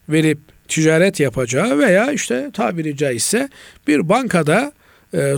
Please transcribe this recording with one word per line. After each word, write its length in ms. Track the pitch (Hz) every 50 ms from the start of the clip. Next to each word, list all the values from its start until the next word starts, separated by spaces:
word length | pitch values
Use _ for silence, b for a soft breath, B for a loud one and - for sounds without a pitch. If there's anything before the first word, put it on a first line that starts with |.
| b -
verip 300 | 151 160 156 156 151 151 - _ - _ _
ticaret 520 | - - 160 156 156 160 160 185 196 - -
yapacağı 600 | 143 127 - 131 127 113 123 143 196 247 277 294
veya 320 | 285 214 180 196 233 285
işte 380 | 294 - - - 233 254 285 277 -
tabiri 440 | 202 240 214 180 165 156 156 143
caizse 520 | 135 151 135 123 110 - - 202 240 277 277 B B B B B B B
bir 220 | - 302 185 180 156
bankada, 640 | 208 262 269 214 - 170 151 147 165 226 277 294 - b b b b b b b -
e, 220 | 147 139 139 139